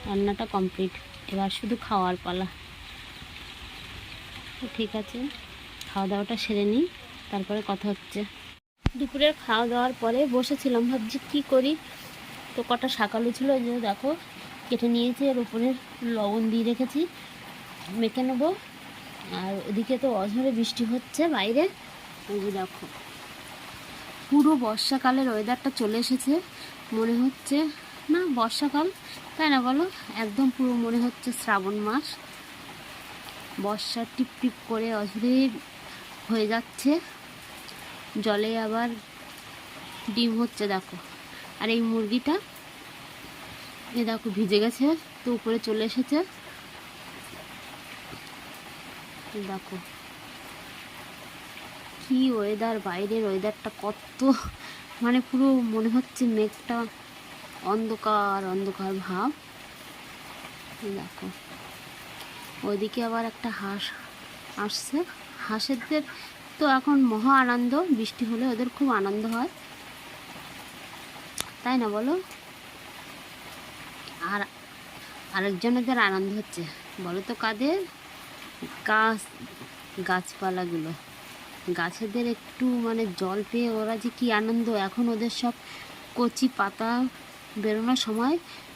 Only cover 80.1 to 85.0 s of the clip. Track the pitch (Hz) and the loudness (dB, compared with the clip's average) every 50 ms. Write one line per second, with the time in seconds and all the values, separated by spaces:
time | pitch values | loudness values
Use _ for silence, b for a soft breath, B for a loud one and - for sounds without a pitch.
80.1 | 185 185 180 - - - 196 190 185 185 180 170 170 165 156 160 165 - - - | 2 0 0 -4 -6 -4 -2 -2 0 -2 -2 -2 -2 -2 -4 -4 -6 -8 -12 -16
81.1 | - - - - - - - - - - - 185 175 185 170 180 170 - 226 208 | -16 -16 -16 -16 -16 -16 -16 -16 -16 -6 -4 -2 0 0 0 -2 -2 -4 -4 -2
82.1 | 202 240 240 240 233 - - - - - 254 254 247 240 233 226 226 226 226 196 | 0 0 2 0 0 -2 -6 -10 -2 0 2 4 4 4 2 2 2 2 0 0
83.1 | 175 - 190 185 190 208 202 - - 240 240 233 226 220 214 220 226 214 220 240 | 0 -2 -2 0 0 -2 -2 0 0 2 2 2 2 0 0 0 -2 -2 -2 -4
84.1 | - - 247 240 220 208 220 220 233 233 226 233 226 208 190 190 - 240 | -2 2 2 4 4 4 4 4 4 4 4 2 2 2 2 2 2 2